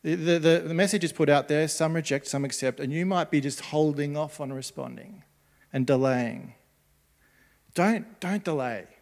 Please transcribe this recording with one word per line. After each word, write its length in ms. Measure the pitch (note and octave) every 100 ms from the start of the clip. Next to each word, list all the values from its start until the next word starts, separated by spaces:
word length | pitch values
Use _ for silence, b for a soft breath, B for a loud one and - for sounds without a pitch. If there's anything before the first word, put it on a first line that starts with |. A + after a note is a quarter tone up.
The, 120 | - F3
the, 240 | D#3+ E3+
the, 240 | D#3+ E3 E3
the 60 |
message 300 | E3 F#3+ G3+
is 80 | E3
put 180 | - D3
out 180 | C#3+ C3+
there, 200 | D3+ D#3
some 260 | - D#3+
reject, 340 | E3 D3+ C#3+ -
some 180 | C#3 C#3
accept, 340 | - C3 B2+
and 140 | C3+
you 120 | D3+ F#3
might 260 | F#3 D#3+
be 100 | D3+
just 200 | C#3 -
holding 540 | - D3+ D#3 C#3+ D3 D3
off 240 | D3+ -
on 140 | C#3
responding 720 | C3+ C3 - - - G3 G3+ - _ b b b
and 120 | C3 B2+
delaying. 680 | C3+ C3 B2+ A#2+ - - - _ _ _ _ _ b b b b b b
Don't, 460 | - F#3+ A3+ - -
don't 240 | F3+ G3+ F#3
delay. 400 | D3+ B2 A2 - _